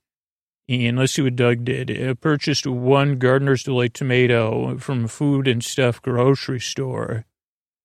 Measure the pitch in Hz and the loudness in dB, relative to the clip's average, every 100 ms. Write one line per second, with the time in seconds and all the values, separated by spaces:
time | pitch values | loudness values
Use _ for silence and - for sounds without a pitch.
0 | _ _ _ _ _ _ - 123 120 123 | _ _ _ _ _ _ -4 -2 0 2
1 | 131 - 135 123 120 120 120 131 127 - | 0 2 0 2 2 2 -2 -4 -4 -4
2 | 127 127 160 147 - 135 139 123 123 139 | -4 -2 0 0 0 -2 -2 -2 2 4
3 | 139 135 127 135 139 127 - 127 123 - | 4 2 2 4 2 0 0 0 -2 -2
4 | 135 123 123 120 110 117 127 127 127 131 | 0 2 4 4 2 -2 -4 -6 -6 -4
5 | 113 - 147 139 135 117 - - 127 117 | -4 -2 0 2 2 0 -2 0 0 0
6 | - 120 127 135 - 131 - - 135 120 | -2 2 2 2 -2 -6 -6 -6 -6 -6
7 | 113 113 113 _ _ _ _ _ | -6 -6 -8 _ _ _ _ _